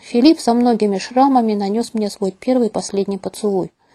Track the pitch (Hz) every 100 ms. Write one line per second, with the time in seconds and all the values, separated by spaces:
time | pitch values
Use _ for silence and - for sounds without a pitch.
0 | - 240 285 330 - 233 247 220 214 190
1 | - 247 277 254 220 208 196 220 233 220
2 | 208 - 190 190 - 254 220 185 - 196
3 | 196 196 190 - 208 190 170 _ _